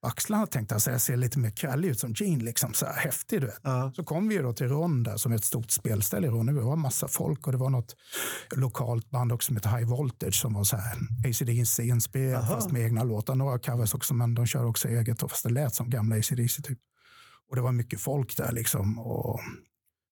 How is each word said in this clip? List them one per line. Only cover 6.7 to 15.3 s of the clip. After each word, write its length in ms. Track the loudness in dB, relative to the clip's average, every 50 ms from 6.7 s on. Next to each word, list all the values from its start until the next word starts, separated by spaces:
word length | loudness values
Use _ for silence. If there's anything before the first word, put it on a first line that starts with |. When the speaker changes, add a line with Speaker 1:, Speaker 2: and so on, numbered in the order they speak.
| 0
Speaker 1:
massa 320 | 0 0 -2 -2 -2 -4 -4
folk 380 | -4 -2 0 -2 -2 -2 -2
och 60 | -2 0
det 60 | 0
var 120 | 2 2
något 240 | 2 0 0 -4 -10 _ -20 -12 -10 -8 -6 -6 -8 -10 -10 -6 -2
lokalt 540 | 0 0 0 0 -2 -2 0 0 -2 -2 -2
band 220 | -2 0 2 2 0
också 140 | 0 0
som 100 | 0 -2
heter 140 | 0 2 2 2
High 120 | 2 2 0
Voltage, 460 | 2 2 0 -2 -2 _ -4 0 0
som 200 | 0 2 0 0
var 100 | 2 2
så 120 | 2 2
här 200 | 0 -2 -4 -4 -4 -4 -4 0 0 0 0
A 20 | 2
C 100 | 0 0
D 220 | 2 4 4 4
C-inspirerat, 760 | 2 2 2 2 4 4 4 2 2 0 0 0 2 2 2 2 0
Speaker 2:
Jaha. 80 | 0
Speaker 1:
fast 140 | 0 0 0
med 120 | 0 2 2
egna 220 | 2 2 2 2
låtar. 300 | 2 0 0 0 0 2
Några 240 | 2 2 2 0 0
covers 360 | -2 0 0 2 2 0 0
också, 200 | -2 -2 0 2
men 200 | 2 2 4 4
de 120 | 4 2
kör 180 | 2 2 2 0
också 240 | 0 0 0 0 2
eget 340 | 2 2 2 2 0 0 -2
och 80 | -4